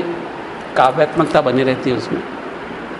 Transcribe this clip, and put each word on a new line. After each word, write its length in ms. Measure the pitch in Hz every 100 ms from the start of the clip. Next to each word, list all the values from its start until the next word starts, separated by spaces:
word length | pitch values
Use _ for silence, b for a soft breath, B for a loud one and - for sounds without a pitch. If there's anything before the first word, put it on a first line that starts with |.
| 170 170 - - - - - -
काव्यात्मकता 640 | 131 143 151 165 151 156
बनी 220 | 135 123
रहती 260 | 131 123 135
है 60 | 120
उसमें। 240 | - - - - - - - - -